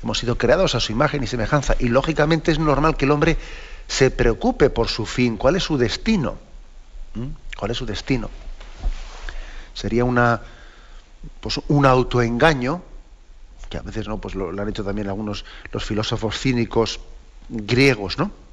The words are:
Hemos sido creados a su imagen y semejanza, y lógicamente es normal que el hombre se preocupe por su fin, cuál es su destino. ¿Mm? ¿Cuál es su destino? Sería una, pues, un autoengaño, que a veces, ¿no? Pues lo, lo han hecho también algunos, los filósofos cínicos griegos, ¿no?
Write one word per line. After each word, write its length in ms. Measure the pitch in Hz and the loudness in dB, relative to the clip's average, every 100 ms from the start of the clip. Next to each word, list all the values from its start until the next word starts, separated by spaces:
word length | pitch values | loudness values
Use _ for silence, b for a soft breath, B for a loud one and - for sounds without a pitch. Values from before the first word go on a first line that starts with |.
Hemos 160 | 117 107 | -4 -2
sido 180 | 113 117 | -2 0
creados 380 | 117 160 185 120 | 4 4 4 2
a 40 | |
su 120 | - | -2
imagen 320 | 110 147 147 | 0 0 0
y 40 | 123 | -4
semejanza, 480 | 123 104 147 - - | -2 0 2 2 2
y 80 | 123 | 4
lógicamente 640 | 120 160 156 151 160 - | 2 2 0 2 2 2
es 80 | 151 | 2
normal 380 | 160 139 156 151 | 2 4 2 2
que 80 | 135 | 2
el 60 | |
hombre 260 | 147 160 170 B B B B - | 4 4 2 B B B B -8
se 240 | - 131 | 4 4
preocupe 580 | - 117 113 233 254 135 | 6 2 4 0 4 2
por 180 | 117 110 | 4 -2
su 180 | - 107 | -2 -4
fin, 320 | - 123 110 | 0 0 4
cuál 180 | 127 185 | 2 2
es 80 | |
su 140 | - 147 | 0 0
destino. 600 | 117 - - 214 120 - - - - - - - - | 0 0 0 2 0 -6 -14 -20 -20 -20 -18 -14 -10
¿Mm? 140 | 110 127 156 - - | -8 -8 -10 -12 -8
¿Cuál 140 | 101 | -6
es 60 | 120 | -4
su 80 | 120 | -4
destino? 440 | 98 - 131 104 - - - - - - B B B B B B B B | -6 -2 -2 -2 -10 -12 -12 -14 -4 -4 B B B B B B B B
Sería 300 | - - 117 | -8 -2 0
una, 380 | 123 123 120 113 B B B B B B B - - - | 2 4 4 2 B B B B B B B -18 -16 -10
pues, 200 | 110 147 - | -6 -6 2
un 180 | 147 139 | 4 6
autoengaño, 960 | 127 123 123 117 120 156 143 123 175 - - - - - - - - - | 6 4 2 2 4 4 4 -2 -4 -8 -18 -20 -20 -20 -20 -20 -18 -10
que 80 | - | -10
a 40 | |
veces, 260 | - 104 104 | -8 -8 -6
¿no? 100 | 107 | -8
Pues 180 | - 92 | -6 -6
lo, 160 | 90 | -4
lo 100 | 95 | -4
han 80 | 101 | -6
hecho 140 | 98 | -4
también 240 | 98 101 101 | -4 -4 -4
algunos, 380 | 98 107 101 B B B | -4 -6 -8 B B B
los 140 | 110 - | -8 -2
filósofos 520 | 107 107 113 110 - | -2 -2 -2 -4 -2
cínicos 640 | 135 123 113 120 110 - - - - - - | 0 0 2 2 0 -2 -12 -18 -20 -20 -12
griegos, 680 | 117 104 123 139 113 98 - | -10 0 4 6 4 -2 -2
¿no? 140 | 117 - - | -4 -4 -20